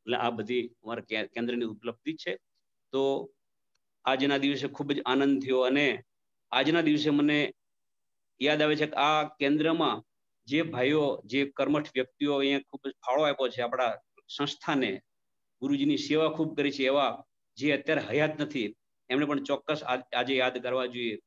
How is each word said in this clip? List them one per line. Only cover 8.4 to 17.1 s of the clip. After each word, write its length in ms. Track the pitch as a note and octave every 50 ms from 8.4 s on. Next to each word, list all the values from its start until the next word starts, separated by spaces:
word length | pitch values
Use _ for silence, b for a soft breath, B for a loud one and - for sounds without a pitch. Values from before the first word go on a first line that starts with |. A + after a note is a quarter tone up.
યાદ 200 | B2+ D3 D3+ D3+
આવે 140 | D3+ D3+ D3+
છે 100 | D3+ D3+
કે 80 | D3+ -
આ 300 | - C#3+ D3+ D#3 D3+ D3+
કેન્દ્રમાં 800 | D3 - _ C#3+ C#3 D3 D3+ D#3 E3 E3 D#3+ D#3 C3 A2 G#2 - _ _ _ _ _ _ _ _
જે 160 | B2 C#3 D#3
ભાઈઓ, 600 | E3 D#3+ - B2 B2+ C#3 D3+ D#3 D3 C3+ - - -
જે 260 | G#2 A#2+ C#3 C#3 C#3 -
કર્મઠ 320 | - C3+ C3+ D3 D3 D3 - _
વ્યક્તિઓ 460 | B2+ B2+ - _ _ C#3+ D3 C#3+ C#3
અહીંયા 200 | C#3 C#3 C#3 C#3
ખૂબ 300 | - _ - C3+ - C3+
જ 20 |
ફાળો 320 | - _ - B2 B2+ C#3+ D#3
આપ્યો 240 | D3 C#3 - C3+
છે 140 | A#2+ A#2 B2+
આપણા 360 | A#2+ A#2+ B2+ B2+ B2+ A2+ G#2 - _ _ _ - _ - -
સંસ્થાને, 640 | - C#3+ C#3 - - - - D3+ C3+ B2+ G#2+ F#2+ F#2+ _ _ _ _ _ _ _ _ _ _ _ _
ગુરુજીની 360 | B2+ C#3 C#3+ C#3 C#3 D3+ D#3+
સેવા 320 | - C#3+ - D3 D#3 D#3+ D#3
ખૂબ 280 | D#3 - D#3+ D#3 -
કરી 140 | D3 C#3+ C#3+
છે, 120 | C#3 - C3+
એવા 400 | B2+ C#3 C#3+ C#3 A#2+